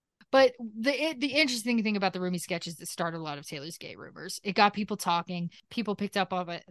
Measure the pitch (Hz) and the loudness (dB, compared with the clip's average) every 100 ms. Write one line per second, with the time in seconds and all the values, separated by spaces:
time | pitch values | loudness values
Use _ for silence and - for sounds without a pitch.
0 | _ _ - 269 262 - 226 214 254 262 | _ _ 2 6 6 4 -12 -4 0 0
1 | 311 254 285 277 294 240 220 233 214 202 | 0 0 0 2 2 2 0 2 2 2
2 | 190 185 180 180 - 175 170 160 175 - | 0 0 -2 -2 -4 -6 -6 -10 -10 -4
3 | 170 165 156 143 156 151 156 - - 90 | -4 -4 -8 -8 -10 -10 -10 -12 -14 -14
4 | 147 151 165 - 202 190 202 208 208 208 | -16 -14 -12 -8 0 6 6 6 -4 -2
5 | 180 170 170 175 170 - - 233 208 196 | 0 0 0 -4 -6 -8 -10 -6 -4 -2
6 | 202 202 185 185 170 170 - | -2 0 0 -2 -4 -8 -10